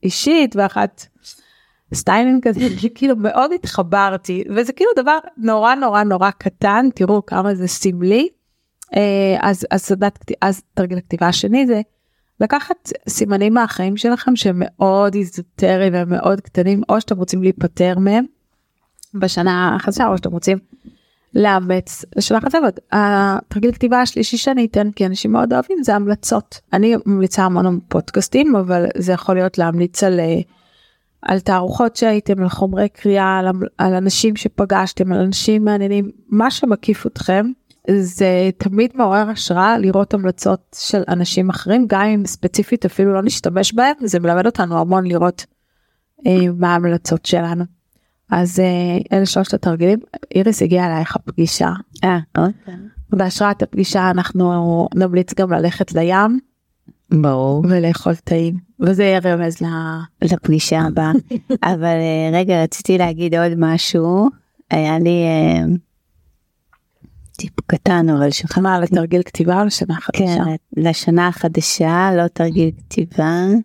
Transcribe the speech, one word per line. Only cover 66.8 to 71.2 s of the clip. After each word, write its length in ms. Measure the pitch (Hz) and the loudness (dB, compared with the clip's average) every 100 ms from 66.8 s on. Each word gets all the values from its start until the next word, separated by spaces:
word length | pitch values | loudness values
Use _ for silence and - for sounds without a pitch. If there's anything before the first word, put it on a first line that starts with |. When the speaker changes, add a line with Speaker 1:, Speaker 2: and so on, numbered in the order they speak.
| _ _ - - - - | _ _ -20 -20 -20 -14
Speaker 2:
טיפ 240 | - - - | -12 -10 -4
קטן, 420 | 165 - 180 165 | -2 0 0 2
אבל 220 | 147 143 | 2 0
שלך. 260 | 139 170 - | -2 -4 -2
Speaker 1:
מה, 220 | 190 185 | 0 0
לתרגיל 440 | 170 175 165 175 | 0 0 0 0
כתיבה 360 | 175 - 170 180 | -2 -2 0 2
או 40 | 208 | 0
לשנה 320 | - 190 170 | -2 -4 -6
החדשה? 280 | - - 185 170 170 | -6 -2 -2 0 -2
Speaker 2:
כן, 100 | 156 _ - | -4 _ -2
לשנה 500 | 160 160 - 170 | -2 0 0 2